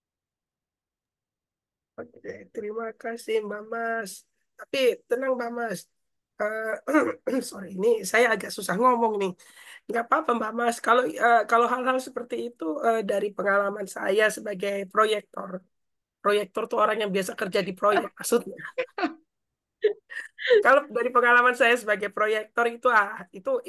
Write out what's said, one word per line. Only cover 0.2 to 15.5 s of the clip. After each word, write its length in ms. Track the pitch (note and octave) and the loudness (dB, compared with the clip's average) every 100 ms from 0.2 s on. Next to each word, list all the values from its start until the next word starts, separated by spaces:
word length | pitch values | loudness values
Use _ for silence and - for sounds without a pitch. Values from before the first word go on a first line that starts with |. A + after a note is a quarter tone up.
| _ _ _ _ _ _ _ _ _ _ _ _ _ _ _ _ _ - | _ _ _ _ _ _ _ _ _ _ _ _ _ _ _ _ _ -20
Oke, 320 | A#3+ _ G#3 G#3 F#3+ | -20 _ -16 -16 -16
terima 320 | - G#3 A3 A3+ A3 | -12 -10 -8 -10 -10
kasih, 320 | A#3+ A#3 - A3 G#3 | -10 -10 -4 -4 -4
Mbak 160 | G#3 A3 | -10 -8
Mas. 380 | A#3 A3+ A3+ G3 - _ _ _ - | -6 -4 -6 -8 -14 _ _ _ -20
Tapi 200 | - C#4 B3+ G3 _ | -6 0 2 0 _
tenang, 220 | A#3+ C4+ B3 | -2 -2 -4
Mbak 140 | A#3 A#3+ | -4 -6
Mas. 220 | A3+ F#3 - _ _ _ _ - | -6 -8 -12 _ _ _ _ -8
Eh, 1000 | G#3+ A3 A3 - - D4 B3 - - B3+ | -6 -4 -6 -6 0 2 2 -4 -4 -4
<clears throat> 80 | A3+ | -6
sorry, 180 | - F3+ F#3 | -12 -12 -2
ini 120 | G#3+ A3 F#3+ | 2 2 2
saya 140 | A3 A#3+ | 2 4
agak 160 | G#3+ - - | 2 -4 -10
susah 180 | F#3+ F#3 | -6 2
ngomong 300 | B3+ A#3+ A#3 G#3 | 2 4 2 0
nih. 80 | F#3+ F#3 - - - - - | -4 -6 -16 -20 -20 -16 -6
Nggak 160 | A3+ A#3 | -6 0
apa-apa, 240 | D4 D#4 A#3 | 0 2 -2
Mbak 140 | A3 A3+ | -2 -2
Mas. 180 | A#3+ A#3 - | -2 -2 2
Kalau, 160 | B3 C4 - A#3 | 2 2 2 4
eh, 140 | A#3 G#3+ | 4 4
kalau 160 | A#3 A#3+ | 4 4
hal-hal 260 | B3+ B3+ C4 C4 | 0 0 -2 -4
seperti 300 | B3+ A#3+ A#3 A#3+ | -10 -8 -8 -8
itu, 160 | - D#4+ D4 A#3 | -6 -6 0 2
eh, 140 | A3+ G#3 | 2 0
dari 160 | G3+ G3+ G3+ | -2 -2 -2
pengalaman 500 | G3 G3 G3+ G#3 F#3+ A3 | 0 2 0 -4 -8 -4
saya 280 | G#3 G3+ G#3+ G#3 | 0 4 2 0
sebagai 380 | G#3+ F#3+ G3+ G3+ G3 | -8 -6 -4 -4 -2
proyektor. 580 | G#3 A3 G#3 - - F#3+ | 2 2 0 -4 -12 -10